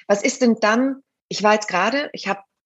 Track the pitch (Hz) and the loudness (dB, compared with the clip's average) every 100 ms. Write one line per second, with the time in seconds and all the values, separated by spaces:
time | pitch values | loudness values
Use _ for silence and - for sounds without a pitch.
0 | - 202 - - 240 220 208 226 269 269 | -2 0 0 0 2 2 2 2 0 -4
1 | _ _ _ - 208 214 214 180 202 277 | _ _ _ -2 2 2 0 -2 0 -2
2 | 294 - 196 196 - _ | -6 -8 -6 -8 -10 _